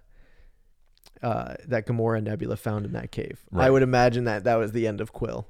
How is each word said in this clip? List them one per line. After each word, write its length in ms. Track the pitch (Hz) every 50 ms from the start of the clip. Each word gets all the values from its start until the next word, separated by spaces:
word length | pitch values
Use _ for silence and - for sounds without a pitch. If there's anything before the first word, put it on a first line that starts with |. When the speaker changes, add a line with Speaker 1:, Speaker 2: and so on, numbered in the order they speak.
| - _ _ - - _ _ - - - - _ _ _ _ _ _ _ _ _ _ - - -
Speaker 1:
uh, 320 | - 120 110 117 120 123 123 - -
that 200 | 160 123 113 107
Gamora 320 | - 120 113 113 113 113 110
and 80 | 107
Nebula 300 | 107 107 107 113 117 110
found 280 | - - 120 107 107 104
in 80 | 113
that 180 | 120 117 117 -
cave. 340 | - - - - - - - -
I 40 | -
Speaker 2:
Right. 140 | 87 107 131
Speaker 1:
would 120 | 131 135
imagine 420 | 131 127 127 123 123 127 117 123 120
that 200 | 117 107 104 95
that 120 | 120 117
was 160 | 113 113 104
the 140 | 104 117 113
end 140 | 110 104 101
of 120 | 107 - -
Quill 320 | - 123 - 58 - -